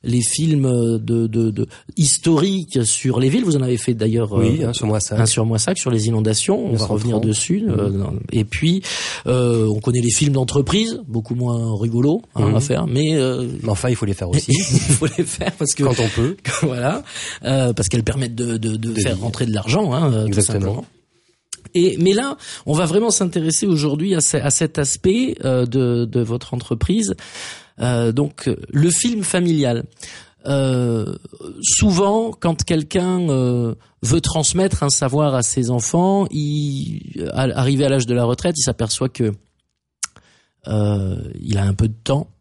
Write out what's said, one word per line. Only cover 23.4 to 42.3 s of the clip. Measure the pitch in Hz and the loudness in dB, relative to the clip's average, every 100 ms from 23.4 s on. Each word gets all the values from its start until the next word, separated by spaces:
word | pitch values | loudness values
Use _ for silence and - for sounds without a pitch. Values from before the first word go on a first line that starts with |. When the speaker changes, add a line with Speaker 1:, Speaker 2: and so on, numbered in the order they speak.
| 160 160 202 | 0 0 2
Speaker 1:
aujourd'hui | 156 147 151 190 175 | 2 2 0 0 0
à | |
ce, | - 147 | 0 0
à | 135 | 0
cet | - 160 - | 0 0 0
aspect, | 139 - 185 220 254 - | -2 0 2 2 0 -2
euh, | 131 127 123 | 0 0 2
de, | 131 123 120 117 | 2 2 0 0
de | 123 | 0
votre | 113 120 - | -2 -4 -6
entreprise. | 123 - 117 - 208 208 95 - - - - - - | -8 -4 -6 0 0 0 -4 -10 -16 -14 -16 -20 -4
Euh, | 123 120 117 | 0 2 2
donc, | 117 147 - 135 | 2 -2 -2 -4
euh, | - - | -4 -2
le | 143 165 | 2 4
film | 165 240 226 | 2 0 -2
familial. | 180 180 175 160 131 117 - _ - - - _ - | 0 0 2 2 2 0 -4 _ -20 -20 -20 _ -2
Euh, | 139 135 127 120 113 98 85 - - - 139 | 0 2 2 2 0 -2 -8 -14 -18 -16 -6
souvent, | - - 214 180 196 214 226 | -2 2 4 4 4 2 0
quand | - 170 160 | -2 -2 -2
quelqu'un, | - 160 151 185 180 180 175 | 0 -2 0 -2 0 0 2
euh, | 131 127 123 117 110 _ _ | 2 2 0 -2 -6 _ _
veut | 117 165 | 0 0
transmettre | - 160 - 175 190 - | 2 0 0 2 2 2
un | 143 | 0
savoir | - 135 143 151 | 0 0 2 2
à | 131 | 2
ses | 117 - 120 | 0 0 0
enfants, | 123 - 170 185 196 196 | 0 0 2 4 2 0
il, | - 147 147 147 135 - - - - - | -2 -2 -2 -2 -4 -6 -8 -10 -10 -6
à, | - | 0
arrivé | 131 131 127 135 139 | 0 2 2 2 2
à | |
l'âge | 135 117 | 2 2
de | |
la | 120 120 | 2 2
retraite, | 123 175 165 | 0 -2 0
il | |
s'aperçoit | - 120 113 - 131 | -2 -2 -2 -2 -4
que, | - 113 101 _ _ _ _ _ _ - - _ _ _ _ - | 0 -2 -2 _ _ _ _ _ _ -12 -12 _ _ _ _ -4
euh, | 107 104 101 95 90 80 - | 0 2 0 -2 -4 -8 -10
il | - 101 | -2 0
a | |
un | 98 | 0
peu | 98 113 | 2 0
de | 110 | -2
temps. | - 139 170 | -2 -2 -2